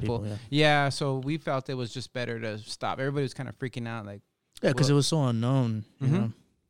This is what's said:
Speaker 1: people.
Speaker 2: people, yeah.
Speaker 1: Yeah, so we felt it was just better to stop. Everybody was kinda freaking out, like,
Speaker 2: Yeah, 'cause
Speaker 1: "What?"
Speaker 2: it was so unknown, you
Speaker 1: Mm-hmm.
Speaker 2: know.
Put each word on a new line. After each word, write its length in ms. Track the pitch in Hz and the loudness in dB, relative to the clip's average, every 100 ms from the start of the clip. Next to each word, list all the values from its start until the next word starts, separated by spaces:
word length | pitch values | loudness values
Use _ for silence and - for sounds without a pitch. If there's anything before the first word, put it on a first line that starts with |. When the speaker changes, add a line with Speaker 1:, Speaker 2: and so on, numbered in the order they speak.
Speaker 1:
people. 180 | 107 117 | 0 -2
Speaker 2:
people, 120 | 107 | -4
yeah. 40 | 104 - 143 151 147 | -8 -2 4 6 6
Speaker 1:
Yeah, 40 | 143 | 2
so 300 | - 143 135 | 0 -2 -2
we 200 | 131 156 | -2 -4
felt 300 | - 135 - | -2 -4 -4
it 40 | |
was 180 | 131 117 | -6 -6
just 180 | 127 - | -8 -10
better 280 | 127 120 117 | -6 -6 -4
to 180 | 113 107 | -6 -6
stop. 400 | 104 - 110 92 | -10 -6 -4 -2
Everybody 240 | 135 143 | -2 -2
was 120 | 135 | -2
kinda 180 | - 123 | -4 -10
freaking 340 | - 131 123 117 | -8 -8 -6 -8
out, 180 | 117 | -8
like, 160 | 104 101 - _ _ - | -10 -14 -18 _ _ -2
Speaker 2:
Yeah, 100 | 190 | 0
'cause 140 | 123 139 | 4 4
Speaker 1:
"What?" 40 | |
Speaker 2:
it 40 | |
was 120 | 143 135 | 4 4
so 180 | 160 | 2
unknown, 600 | 131 113 120 135 117 110 107 - | 2 2 2 2 2 0 -6 -2
you 60 | 131 | 2
Speaker 1:
Mm-hmm. 80 | 170 | 2
Speaker 2:
know. 160 | 117 - _ _ | 2 -4 _ _